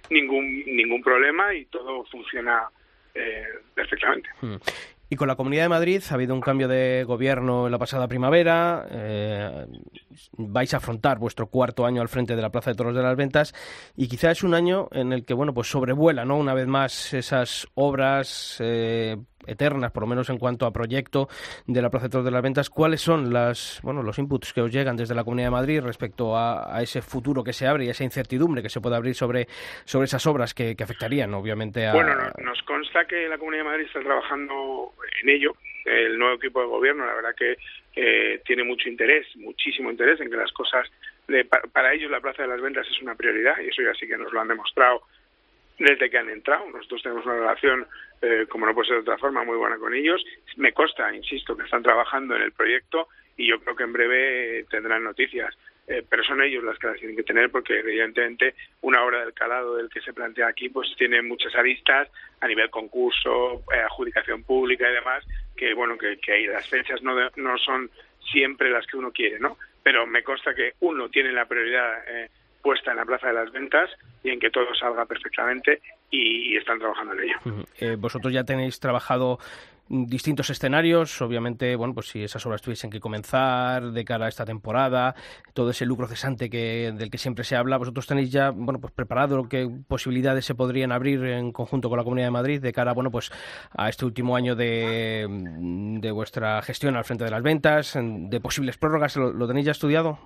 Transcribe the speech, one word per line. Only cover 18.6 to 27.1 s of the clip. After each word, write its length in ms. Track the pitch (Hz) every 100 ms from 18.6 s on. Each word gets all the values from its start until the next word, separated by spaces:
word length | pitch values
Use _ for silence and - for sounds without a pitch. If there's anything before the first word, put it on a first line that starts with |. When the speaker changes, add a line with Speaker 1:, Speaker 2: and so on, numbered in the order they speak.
Speaker 2:
eh, 540 | 117 117 113 113 110 107 117 _ -
eternas, 440 | 110 147 139 120
por 120 | -
lo 40 | 107
menos 220 | 123 127
en 80 | 127
cuanto 260 | 123 120 120
a 60 |
proyecto 540 | 113 113 131 131 139 135 - - - -
de 160 | 123
la 80 | 120
Plaza 160 | 131 123
de 40 |
Toros 160 | 131 127
de 40 |
las 120 | 123
Ventas. 280 | 127 135 139
¿Cuáles 300 | - 156 160
son 320 | - 165 127
las, 480 | 120 120 120 - -
bueno, 200 | 127 139
los 140 | 110 107
inputs 340 | 139 139 -
que 80 | -
os 100 | 117
llegan 260 | 127 135 117
desde 180 | 117 120
la 80 |
Comunidad 240 | 117 123 123
de 40 |
Madrid 280 | 123 135 151
respecto 540 | 127 110 117 - 117 113
a, 400 | 117 101 - 110
a 60 |
ese 200 | 120 131
futuro 400 | -